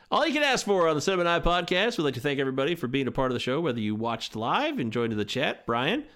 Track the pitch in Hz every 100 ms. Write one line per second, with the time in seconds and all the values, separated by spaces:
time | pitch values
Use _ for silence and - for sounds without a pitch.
0 | - 208 311 285 294 247 - 196 165 156
1 | 165 190 175 170 170 175 175 180 220 226
2 | 147 123 135 139 135 131 139 175 120 139
3 | 127 113 131 123 127 135 170 120 107 107
4 | 113 113 - 110 113 180 294 277 120 120
5 | 117 107 104 127 156 - - 117 131 247
6 | 294